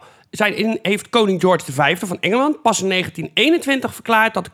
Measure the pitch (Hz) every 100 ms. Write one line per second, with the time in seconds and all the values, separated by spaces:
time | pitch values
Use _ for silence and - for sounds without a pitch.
0 | - _ _ - 208 175 220 220 180 202
1 | - 240 208 185 185 175 - 131 143 180
2 | 202 175 175 233 285 302 226 202 190 185
3 | 170 - 160 - 269 330 269 269 240 -
4 | - 226 220 - -